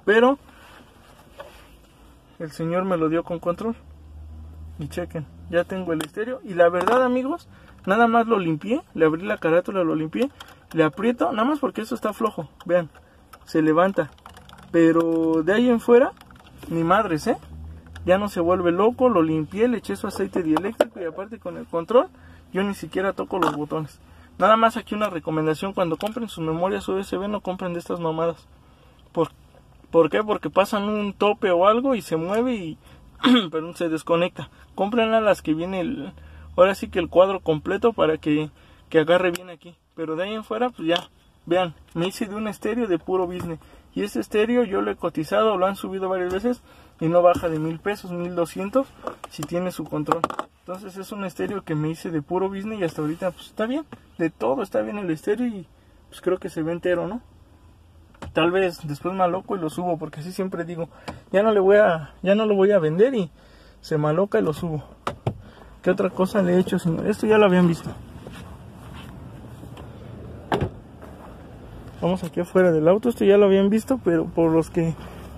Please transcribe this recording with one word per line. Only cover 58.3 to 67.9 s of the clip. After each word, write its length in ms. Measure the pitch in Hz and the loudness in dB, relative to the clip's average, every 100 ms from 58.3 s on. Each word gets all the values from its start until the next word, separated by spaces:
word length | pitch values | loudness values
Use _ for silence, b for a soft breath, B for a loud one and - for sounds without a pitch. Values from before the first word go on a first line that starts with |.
Tal 180 | - 170 | 0 2
vez 280 | 185 185 170 151 | 2 0 -2 -10
después 280 | 143 175 190 | -6 -4 0
me 80 | |
aloco 340 | 180 180 - 202 | 0 0 -4 -4
y 20 | |
lo 120 | 156 | -4
subo, 260 | 165 180 160 | -4 -4 -4
porque 220 | 151 151 | -6 -10
así 120 | 165 | -10
siempre 320 | 185 190 185 | -6 -6 -6
digo, 240 | 165 165 165 B B B - | -8 -8 -10 B B B -2
"Ya 100 | 185 | 2
no 100 | 220 | 4
le 80 | 208 | 4
voy 180 | 190 208 | 6 6
a, 360 | 208 165 143 - | 6 2 -4 -4
ya 140 | 180 208 | 0 2
no 100 | 220 | 2
lo 100 | 196 | 4
voy 160 | 190 | 4
a 80 | 202 | 4
vender", 360 | 156 165 247 254 | 2 4 2 2
y 160 | 170 b b b b b | -4 b b b b b
se 160 | - 156 | -4 0
me 120 | 151 | 2
aloca 300 | 160 202 220 | 2 0 0
y 40 | |
lo 100 | 180 | 0
subo. 300 | 147 175 151 - - - - - - B B B - | -2 -4 -6 -8 -14 -12 -8 -6 -8 B B B -6
¿Qué 80 | - | -2
otra 220 | 190 190 | 0 -2
cosa 320 | 185 190 214 | 0 0 2
le 100 | 180 | 2
he 60 | 180 | 2
hecho, 180 | 190 185 | 2 0
señor? 300 | 170 160 196 | 0 -2 -2
Esto 180 | 214 214 | 0 4
ya 140 | 214 | 6
lo 80 | 202 | 6
habían 200 | 180 175 | 6 4
visto. 220 | 165 - | 2 -6